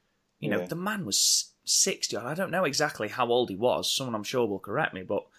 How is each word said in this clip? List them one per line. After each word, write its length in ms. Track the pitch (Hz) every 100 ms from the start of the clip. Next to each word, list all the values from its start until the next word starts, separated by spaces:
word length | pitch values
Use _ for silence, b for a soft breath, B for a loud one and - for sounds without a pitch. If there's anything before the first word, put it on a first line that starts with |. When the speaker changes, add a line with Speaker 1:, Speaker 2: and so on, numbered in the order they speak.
| _ _ _ -
Speaker 1:
You 100 | 151
know, 100 | 208
Speaker 2:
Yeah. 60 | 90
Speaker 1:
the 80 | 165
man 300 | 196 214 123
was 120 | -
s-, 340 | - - - _ -
sixty 440 | - - - - 107
odd. 100 | 120
I 80 |
don't 180 | 165 190
know 140 | 180 160
exactly 420 | 131 147 - 107
how 180 | - 120
old 220 | 120 107
he 60 | 95
was. 360 | 123 82 92 -
Someone 200 | 131 110
I'm 80 |
sure 240 | 101 127 113
will 120 | 95
correct 340 | - 123 156
me, 100 | 95
but 200 | 92 101 -